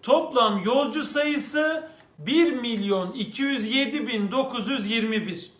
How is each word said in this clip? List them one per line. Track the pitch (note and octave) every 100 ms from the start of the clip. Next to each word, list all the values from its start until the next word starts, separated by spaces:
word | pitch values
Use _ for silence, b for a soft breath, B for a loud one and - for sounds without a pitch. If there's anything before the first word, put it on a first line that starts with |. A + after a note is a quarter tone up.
toplam | - D4+ E4 C4 A3+ G3+
yolcu | F#3+ B3+ C#4+ D4
sayısı | C#4+ C#4+ D4 D4 - D4+ D#4 D#4+ B B B -
bir | D3+ D#4 E4+
milyon | C4 A#3+ A3 G3 F#3+ F#3
iki | B3 G3+ -
yüz | C#4 C4+ G#3+
yedi | C4 C#4 D4 A#3
bin | A3+ G3+
dokuz | B3+ C4+ A#3+ G#3
yüz | C4+ G3+
yirmi | A3+ A3 G#3+ F3+
bir. | E3+ - _